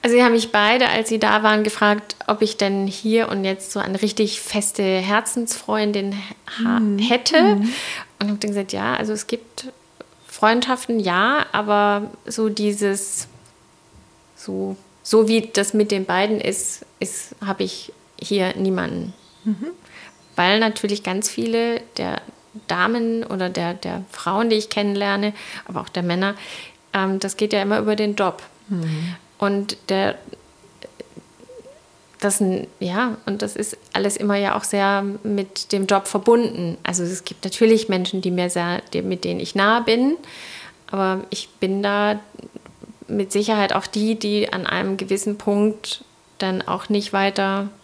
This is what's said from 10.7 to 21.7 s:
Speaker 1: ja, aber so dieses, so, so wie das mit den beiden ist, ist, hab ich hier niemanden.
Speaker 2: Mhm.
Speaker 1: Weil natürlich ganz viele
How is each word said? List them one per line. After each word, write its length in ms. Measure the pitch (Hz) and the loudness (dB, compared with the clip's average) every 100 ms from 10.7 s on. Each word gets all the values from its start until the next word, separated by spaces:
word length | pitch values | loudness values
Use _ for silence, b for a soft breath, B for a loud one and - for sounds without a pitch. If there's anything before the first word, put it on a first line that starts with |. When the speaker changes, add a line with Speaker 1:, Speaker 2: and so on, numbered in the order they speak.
| 254 - 233 | 0 0 0
Speaker 1:
ja, 460 | 185 180 214 294 - | 2 4 4 2 0
aber 580 | - 208 208 208 202 214 - - | -2 2 4 4 2 -2 -12 -10
so 240 | 226 220 | -2 -2
dieses, 800 | 214 208 202 202 196 - - - - - _ _ _ _ - - _ _ - | 2 0 2 0 0 -4 -6 -8 -14 -20 _ _ _ _ -20 -20 _ _ -18
so, 400 | - 190 196 190 - _ | -8 -6 -6 -8 -16 _
so 240 | - 220 220 | 2 4 6
wie 220 | 226 214 | 4 2
das 200 | 196 202 | 0 2
mit 180 | 214 208 | 2 2
den 140 | 202 190 | 2 2
beiden 360 | 185 202 214 | 2 2 0
ist, 440 | - 196 - - - _ | -2 -4 -6 -8 -16 _
ist, 360 | 190 - - - 202 | -8 -8 -12 -10 -6
hab 140 | 190 | -4
ich 340 | 185 - - - _ - | -4 -6 -14 -20 _ -16
hier 360 | - 202 185 - | -4 0 0 0
niemanden. 560 | 190 185 175 - - - - - 208 | 0 0 -2 -4 -8 -12 -20 -8 -4
Speaker 2:
Mhm. 220 | 185 285 349 B B B - - - | -4 -6 -10 B B B -20 -10 0
Speaker 1:
Weil 240 | 180 208 | 2 4
natürlich 440 | 226 214 208 202 | 2 0 -4 -4
ganz 260 | 190 185 214 | -4 -4 -4
viele 520 | - 226 226 233 | -4 -2 0 0